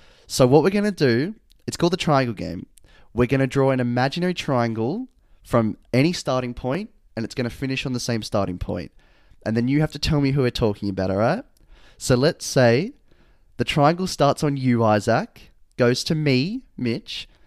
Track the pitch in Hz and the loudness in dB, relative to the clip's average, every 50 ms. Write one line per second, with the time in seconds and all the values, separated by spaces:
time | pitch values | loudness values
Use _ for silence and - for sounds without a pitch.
0 | - - _ _ _ - - - 131 123 135 156 139 190 190 208 202 208 185 - | -20 -20 _ _ _ -6 0 2 4 6 6 4 4 2 2 0 0 -2 0 0
1 | 156 127 113 120 147 202 220 - _ _ _ _ _ - - - 165 175 185 175 | 2 2 2 2 0 -4 -6 -12 _ _ _ _ _ -10 -4 -2 0 0 0 0
2 | - 170 147 135 131 120 104 - 87 82 85 92 - - _ - - - - - | 0 2 2 2 2 0 -4 -6 -8 -8 -8 -10 -12 -14 _ -20 -20 -20 -20 -20
3 | - - - 110 123 117 139 135 135 127 - 139 135 135 135 127 123 120 120 123 | -20 -6 0 0 2 2 2 2 0 0 2 2 2 2 2 0 0 -2 0 0
4 | 127 135 - 170 175 180 175 - - - 139 120 117 117 110 110 110 123 180 233 | 0 -2 -2 -2 -4 -4 -4 -4 -4 -2 0 0 0 0 -2 -2 -4 -4 -4 -6
5 | 262 - _ _ _ _ - _ - - - 120 113 107 - - - _ - 127 | -8 -12 _ _ _ _ -20 _ -6 -2 0 2 2 0 -2 -6 -6 _ 0 2
6 | 139 175 175 - - 151 131 127 127 123 120 - - 127 139 185 214 - _ _ | 2 2 0 -2 -4 -4 -4 -4 -4 -6 -8 -8 -6 -4 -4 -4 -6 -10 _ _
7 | _ _ _ 113 113 - - - 123 117 - - 139 131 135 127 - 139 127 120 | _ _ _ -8 -8 -6 -6 -6 -6 -6 -6 -6 -6 -6 -6 -6 -6 -6 -6 -4
8 | - - 117 110 107 - - 104 98 92 90 87 - - 95 92 78 - - - | -4 -4 -4 -4 -4 -2 -2 -2 -2 -2 -4 -6 -6 -6 -6 -6 -8 -12 -16 -20
9 | - _ _ _ _ _ - - - 107 113 120 120 127 139 151 156 151 - 143 | -20 _ _ _ _ _ -20 -8 -6 -2 0 0 0 2 2 2 0 0 -2 -4
10 | - - 156 143 139 135 135 143 127 123 - - 120 107 101 - 104 101 95 95 | -2 0 2 2 2 2 2 0 0 0 0 0 0 -2 -2 -2 -6 -6 -4 -2
11 | 92 95 95 98 110 127 175 247 - - _ _ _ - - - - - - - | -2 -2 0 0 0 0 0 -2 -6 -12 _ _ _ -20 -20 -20 -20 -20 -18 -6
12 | - - 127 123 135 170 - - - - - 139 127 117 117 135 185 247 - _ | 0 0 2 4 2 2 0 -2 -6 -2 2 4 6 6 4 4 0 -4 -8 _
13 | _ _ _ _ _ _ _ _ _ _ _ - 123 - - 151 143 151 175 170 | _ _ _ _ _ _ _ _ _ _ _ -6 -6 -2 2 4 4 4 4 2
14 | 190 175 - - 147 139 - - 156 147 143 135 131 127 120 117 113 107 107 107 | -2 -4 0 2 2 2 2 2 0 -2 -2 0 0 2 2 2 4 4 2 2
15 | 101 117 113 143 226 - _ - - - _ _ - _ _ - 123 120 127 - | 2 2 0 0 -2 -4 _ -20 -20 -20 _ _ -20 _ _ 2 2 2 2 0
16 | - - 165 156 151 143 131 127 143 190 226 262 - _ _ - 123 117 117 - | -2 -2 -2 0 2 2 2 2 2 0 -4 -8 -10 _ _ -6 -4 -4 -4 -4
17 | - - - - - - _ _ _ | -8 -12 -14 -14 -14 -16 _ _ _